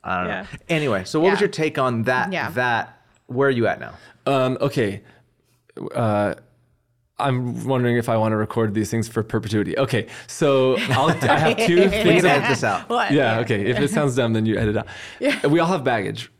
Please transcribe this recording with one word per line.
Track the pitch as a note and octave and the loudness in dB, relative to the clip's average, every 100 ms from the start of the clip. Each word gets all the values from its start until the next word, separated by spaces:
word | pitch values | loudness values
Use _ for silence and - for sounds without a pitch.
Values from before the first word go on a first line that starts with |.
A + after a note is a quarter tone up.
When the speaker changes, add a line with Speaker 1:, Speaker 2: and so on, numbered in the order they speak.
Speaker 1:
I | - F2+ | -4 -4
don't | F#2 | -4
know. | |
Speaker 2:
Yeah. | G2+ - - - | -6 -10 -16 -4
Speaker 1:
Anyway, | D#3+ D3 G2+ | -2 0 -2
so | F#2+ D#3 | -2 2
what | F3+ | 2
was | G3 | 2
Speaker 2:
Yeah. | G3+ | 0
Speaker 1:
your | |
take | - D#3 D3+ | 0 -2 0
on | B2+ A#2 | -2 0
that? | A2 B2+ F3 | 0 0 -2
Speaker 2:
Yeah. | F3+ A#2 | -4 -4
Speaker 1:
That, | A#2+ B2 A2+ - - _ _ _ | -2 0 -2 -4 -14 _ _ _
where | B2+ C#3 | 0 2
are | |
you | B2 G#2+ | 2 0
at | D#2 | -2
now? | A1+ - - _ - | -8 -16 -20 _ -2
Speaker 3:
Um, | C#3 B2+ B2+ | 0 0 0
okay. | C#3+ - G#2+ G2+ - - _ _ _ _ _ - - | -2 0 -2 -4 -14 -20 _ _ _ _ _ -14 -8
Uh, | - A#2 G#2 G#2 - - _ _ _ _ _ _ - | -2 0 0 0 -4 -14 _ _ _ _ _ _ -6
I'm | C#3 B2+ B2 A#2 A2+ | -2 -2 -4 -6 -2
wondering | C3 B2 A#2+ | 0 2 0
if | A2+ | 0
I | A2+ | 0
wanna | A2 G#2+ | 2 0
record | G#2+ A#2 A2 | -2 0 0
these | G#2 G#2 | 0 -2
things | A2+ A2 | -2 -2
for | A2+ | -4
perpetuity. | G#2+ A2+ F#2 G#2+ F#2 G#2+ | -2 -4 -2 -2 0 -2
Okay, | C3+ A#2 - - - | 0 -2 -4 -14 -16
so | - D3+ C3+ C3 B2+ - | -2 2 4 2 0 0
I'll, | B2+ D3+ | 0 2
I | - B2+ C#3+ | 0 2 2
have | D#3 - | 2 2
Speaker 2:
<laughs> | - | 4
Speaker 3:
two | F3 | 4
Speaker 1:
We | F#3+ | 4
Speaker 3:
things | - F3 E3+ | 4 4 4
Speaker 1:
can | F3+ | 4
Speaker 3:
I | - | 2
Speaker 1:
edit | A#3+ | 0
this | - | 0
out. | A2+ F#2+ - | 0 -2 -2
Speaker 2:
What? | A#3 G#3 | -2 2
Speaker 3:
Yeah, | C#3+ B2 A2+ | 2 2 0
Speaker 2:
Yeah. | |
Speaker 3:
okay. | A#2 G#2+ G2+ | 0 0 0
If | A#2 | 0
it | C#3+ | 0
sounds | G3 C#3+ B2 | 0 0 2
dumb, | A#2 | 2
then | A2+ A2 | 2 2
you | G#2 | 2
edit | A2 G#2 | 0 0
out. | - - | -4 -14
Speaker 2:
<laughs> | - - | -18 -2
Yeah. | C4 A#3 C#3+ | -2 0 2
Speaker 3:
We | D#3+ | 2
all | E3 | 2
have | F#3 | 0
baggage. | C3 A#2 G2 G#2+ - | 0 0 -2 -6 -12